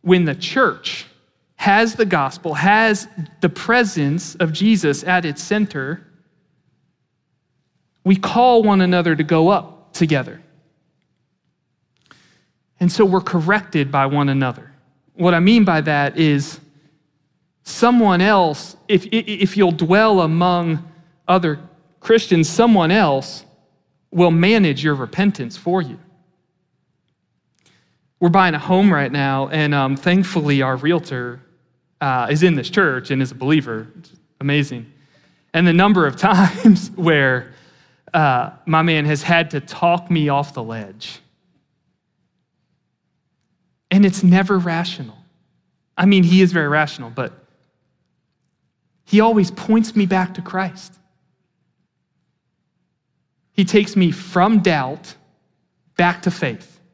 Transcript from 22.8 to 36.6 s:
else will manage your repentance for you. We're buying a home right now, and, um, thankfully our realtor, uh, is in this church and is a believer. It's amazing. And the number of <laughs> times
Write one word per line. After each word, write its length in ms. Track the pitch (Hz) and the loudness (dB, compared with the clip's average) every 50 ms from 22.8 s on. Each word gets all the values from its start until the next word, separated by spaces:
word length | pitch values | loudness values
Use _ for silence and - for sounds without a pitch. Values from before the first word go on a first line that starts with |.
| 170 160 | 2 2
else 520 | 185 220 196 156 139 135 - - - - - _ _ _ _ _ _ _ _ _ _ _ _ _ | 2 2 2 2 0 -2 -4 -10 -16 -18 -20 _ _ _ _ _ _ _ _ _ _ _ _ _
will 200 | - 170 175 175 | 0 2 2 2
manage 520 | 165 165 170 196 226 226 190 160 139 127 143 | 4 2 2 2 4 2 2 0 0 -2 -2
your 100 | 156 147 | -4 -4
repentance 640 | 135 127 - - - 196 208 196 - 135 117 - | -4 -6 -8 -4 -2 -2 -2 -2 -4 -10 -12 -12
for 240 | - - 175 180 190 | -10 -6 -4 -4 -4
you. 160 | 170 131 117 - - _ _ _ _ _ _ _ _ _ _ _ _ _ _ _ _ _ _ _ _ _ _ _ _ _ _ _ _ _ _ _ _ _ _ _ _ _ _ _ _ _ _ _ | -4 -6 -12 -18 -20 _ _ _ _ _ _ _ _ _ _ _ _ _ _ _ _ _ _ _ _ _ _ _ _ _ _ _ _ _ _ _ _ _ _ _ _ _ _ _ _ _ _ _
We're 100 | 175 175 | 0 2
buying 240 | 170 196 185 180 156 | 4 4 2 2 0
a 60 | 143 | -4
home 340 | - - 185 185 196 208 170 | -4 -2 0 2 4 2 2
right 180 | 147 143 123 | 2 -2 -4
now, 380 | 131 143 139 135 135 135 135 135 | -4 -4 -2 -2 -2 -4 -4 -4
and, 240 | - 156 151 147 147 | -4 -2 -2 0 0
um, 240 | 143 135 131 139 | -2 -2 -2 -4
thankfully 640 | 135 - 180 180 190 185 180 - 170 147 143 139 135 | -4 -2 0 0 0 0 0 -4 -4 -2 0 0 0
our 160 | 135 131 131 | 0 -2 -4
realtor, 640 | 127 135 151 175 165 165 - 139 123 123 123 120 131 _ _ _ _ _ _ _ _ _ _ _ _ | -4 -2 -2 -2 -2 -4 -6 -10 -10 -10 -12 -14 -16 _ _ _ _ _ _ _ _ _ _ _ _
uh, 280 | 151 139 131 127 120 107 | -4 -4 -2 -2 -2 -2
is 140 | 147 151 170 | 0 2 2
in 120 | 180 165 | 2 2
this 140 | 139 117 - | 0 -4 -4
church 420 | - 208 190 156 131 127 123 - | -2 0 0 0 -2 -4 -6 -6
and 100 | 139 131 | -4 -4
is 100 | 135 127 | -4 -6
a 40 | - | -6
believer. 520 | - 127 139 156 156 - 120 113 110 110 - _ | -8 -2 0 0 0 0 -4 -10 -12 -12 -16 _
It's 140 | - - _ _ _ _ _ _ _ | -20 -20 _ _ _ _ _ _ _
amazing. 520 | 139 139 143 147 139 143 131 120 113 - _ _ _ _ _ _ _ _ _ _ _ _ - | -6 -4 -2 -2 -4 -4 -8 -16 -16 -18 _ _ _ _ _ _ _ _ _ _ _ _ -2
And 140 | 165 180 | 0 2
the 60 | 180 165 | 2 4
number 320 | 175 190 208 214 180 160 | 4 4 4 4 2 2
of 100 | 143 127 | 0 -2
<laughs> 20 | |
times 760 | - - 196 214 180 196 175 - - | 0 0 2 4 4 2 2 0 4